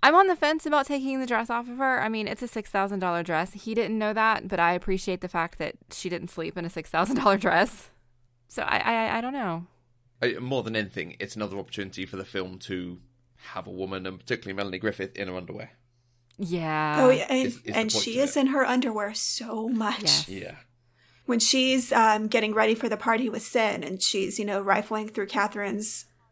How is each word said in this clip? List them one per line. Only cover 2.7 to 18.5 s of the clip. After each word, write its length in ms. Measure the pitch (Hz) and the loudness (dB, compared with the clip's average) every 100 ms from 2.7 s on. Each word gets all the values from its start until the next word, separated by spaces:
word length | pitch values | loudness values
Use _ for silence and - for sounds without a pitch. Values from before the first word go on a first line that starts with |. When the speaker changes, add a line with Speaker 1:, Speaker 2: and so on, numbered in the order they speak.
| 202 196 202 | -2 0 0
Speaker 1:
dollar 220 | 180 170 | 0 0
dress. 300 | 170 160 180 | 0 0 0
He 240 | 208 - 220 | -6 -4 -2
didn't 240 | 214 220 | 0 0
know 140 | 214 | 0
that, 340 | 214 220 220 185 | 2 4 2 0
but 140 | 185 | 2
I 100 | 170 | 4
appreciate 480 | 180 - 185 - 180 | 4 0 -2 0 -4
the 80 | 180 | -4
fact 300 | 170 165 - | -4 -4 -4
that 180 | 156 - _ | -8 -8 _
she 160 | - 185 | -8 -6
didn't 220 | 175 175 | -6 -6
sleep 280 | - 165 - | -8 -8 -6
in 60 | |
a 60 | 170 | -8
six 200 | 165 160 | -8 -4
thousand 280 | 160 190 269 | 0 0 2
dollar 200 | 262 196 | 4 4
dress. 520 | 196 165 196 - - _ _ _ _ _ _ | 4 4 2 -2 -10 _ _ _ _ _ _
So 140 | - | -6
I, 140 | - - | 0 0
I, 400 | - 226 226 226 | 0 0 0 -2
I 40 | |
don't 120 | 240 | -4
know. 320 | 277 214 165 175 _ _ _ _ _ | -6 -4 -6 -8 _ _ _ _ _
Speaker 2:
I, 140 | 120 87 | -2 -2
more 240 | 123 135 | -2 -2
than 140 | 110 110 | -2 -4
anything, 400 | 101 98 85 - | -4 -6 -10 -8
it's 160 | 98 107 | -10 -6
another 220 | 107 98 | -6 -6
opportunity 460 | 92 - 95 - 92 | -10 -8 -8 -8 -10
for 100 | 95 | -8
the 80 | |
film 360 | 98 101 92 92 | -8 -6 -6 -10
to 400 | - 92 90 90 - _ _ _ - | -8 -8 -6 -12 -18 _ _ _ -14
have 160 | - 98 | -12 -10
a 40 | |
woman, 340 | 92 95 95 92 | -8 -6 -6 -8
and 100 | 92 | -12
particularly 380 | - 120 101 98 | -6 -6 -4 -6
Melanie 240 | 98 92 | -6 -2
Griffith, 380 | 107 101 98 - | -4 -4 -8 -6
in 100 | 98 | -6
her 80 | 92 | -6
underwear. 360 | 87 101 101 _ _ _ _ _ _ - | -8 -12 -14 _ _ _ _ _ _ -10
Speaker 1:
Yeah. 600 | 185 175 160 156 156 151 | -4 -4 -2 0 0 6
Speaker 3:
Oh, 80 | 262 | 6
yeah, 160 | 254 - | 6 4
and, 180 | 254 262 | 0 0
Speaker 2:
Is, 80 | 240 | -4
is 40 | |
the 120 | - 208 | -4 -2
Speaker 3:
and 160 | 220 | 0
Speaker 2:
point 120 | 214 208 | 0 0
Speaker 3:
she 120 | 233 | 0
Speaker 2:
of 40 | 277 | 2
Speaker 3:
is 80 | 294 | 4
Speaker 2:
it. 20 | |
Speaker 3:
in 80 | |
her 180 | 269 | 2